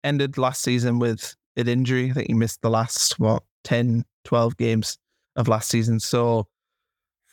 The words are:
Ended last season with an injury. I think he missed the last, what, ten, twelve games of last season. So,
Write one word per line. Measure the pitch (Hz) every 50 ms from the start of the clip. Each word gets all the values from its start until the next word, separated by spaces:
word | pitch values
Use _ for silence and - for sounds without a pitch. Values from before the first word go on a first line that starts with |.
| -
Ended | 143 147 139 139 135 143 131
last | 131 127 135 -
season | - - 123 123 120 123 120 120
with | 120 117 110 107 - - - _ _ _ -
an | - 120
injury. | 120 120 127 131 123 131 127 127 131
I |
think | 127 143 - -
he | 113
missed | 113 117 110 - -
the | - 117
last, | 113 113 117 120 - - - - - -
what, | 113 110 113 - - _ _ _ -
ten, | - - 120 120 123 113 117 120 _ _ _
twelve | - - 123 120 117 117 -
games | - 120 113 113 110 107 - - - _ _ _ _ _ _ -
of | - 117 120
last | 110 110 - -
season. | - 117 110 117 113 110
So, | - - - 120 120 117 117 113 107 _ _ _ _ _ _ _ _ _ _ _ _ _ _ _ _ _